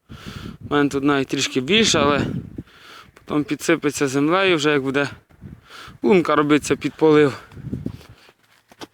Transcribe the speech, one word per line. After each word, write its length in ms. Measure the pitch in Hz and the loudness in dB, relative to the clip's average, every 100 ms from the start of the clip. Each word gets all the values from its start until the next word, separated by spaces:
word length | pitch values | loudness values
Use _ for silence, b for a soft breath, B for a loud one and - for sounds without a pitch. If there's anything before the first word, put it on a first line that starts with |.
| _ B B B B B - | _ B B B B B -2
У 40 | |
мене 140 | 147 143 | 0 0
тут 160 | 139 | 0
навіть 240 | 139 139 135 | 0 0 -2
трішки 320 | 139 131 135 | -4 -4 -4
більше, 380 | 131 214 208 165 | 0 2 4 2
але 280 | 143 139 123 - - - B B B B B | 2 2 -2 -6 -10 -14 B B B B B
потім 300 | _ - 147 | _ -6 -4
підсипеться 640 | 139 147 - 160 147 - 139 | -4 -4 0 0 -2 -2 -2
землею, 480 | 139 151 185 190 165 | 0 0 2 2 2
вже 140 | 147 | 2
як 120 | 147 | 0
буде 260 | 135 135 139 - _ _ - B B B B B | 0 -2 -4 -8 _ _ -20 B B B B B
лунка 340 | 233 190 156 151 | 2 4 4 2
робиться 400 | 151 151 - 143 | 4 2 2 -2
під 180 | 143 | -4
полив. 440 | - 156 151 147 - B B B B B B B B B _ _ _ _ - - | 2 4 6 4 0 B B B B B B B B B _ _ _ _ -20 -20